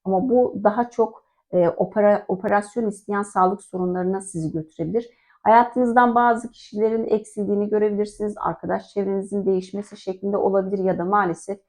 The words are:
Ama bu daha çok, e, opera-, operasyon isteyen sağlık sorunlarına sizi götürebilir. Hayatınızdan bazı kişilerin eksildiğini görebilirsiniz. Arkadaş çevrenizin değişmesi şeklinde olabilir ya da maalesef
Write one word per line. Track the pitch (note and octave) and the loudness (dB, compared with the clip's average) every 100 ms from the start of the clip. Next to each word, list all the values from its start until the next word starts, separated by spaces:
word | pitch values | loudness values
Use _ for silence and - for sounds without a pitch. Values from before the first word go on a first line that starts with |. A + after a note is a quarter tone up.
Ama | F#3+ F#3 C4 | -2 0 2
bu | B3 B3 G3 | 2 2 0
daha | G#3 A3 A#3+ | 0 0 -2
çok, | - A3 - _ _ _ | -2 -2 -4 _ _ _
e, | F3+ E3+ | 2 2
opera-, | - F3 G#3+ G#3 G#3 - | 2 -2 2 4 4 0
operasyon | F#3+ G#3+ G#3 G#3 B3 A3 | -4 0 0 0 -4 -4
isteyen | G#3 - G3+ | -6 -6 -4
sağlık | G3+ F#3+ F#3 G3 | -2 2 2 0
sorunlarına | - F#3 F3+ F3+ F#3 F#3+ | -8 -4 -2 -2 -2 -4
sizi | F#3+ E3 D#3+ | -6 -6 -4
götürebilir. | D#3+ D#3 - D#3+ A3+ A#3 _ _ _ | -6 -8 -8 -4 -4 -6 _ _ _
Hayatınızdan | - A#3 A#3 B3 A#3+ A#3+ A#3+ A#3 | 4 4 4 0 2 4 4 4
bazı | A#3+ A#3 A#3+ | 2 0 -4
kişilerin | - - G#3 A3 A3+ | -18 -10 -2 0 0
eksildiğini | - G#3+ G#3+ G#3+ G3 G3+ G#3 | 0 -2 -2 -6 -2 -2 0
görebilirsiniz. | G#3+ G#3+ G#3 G#3 - G#3 G#3 | 0 0 0 -4 -4 -6 -4
Arkadaş | E3+ E3 F3+ G3 - | -6 -6 -6 -6 -4
çevrenizin | G3+ G3 G3 F#3+ G3+ G3 | -4 -2 -4 -4 -2 0
değişmesi | F#3 F#3 G3+ - G#3 | -2 -2 -10 -12 -12
şeklinde | F#3+ F#3 G3+ G3+ | -12 -8 -4 0
olabilir | G3 G3 F#3+ G3 | 2 0 0 -2
ya | F#3 F3+ | -2 -2
da | F3 | 0
maalesef | G#3 F#3 E3 - G3+ | 0 0 -4 -8 -12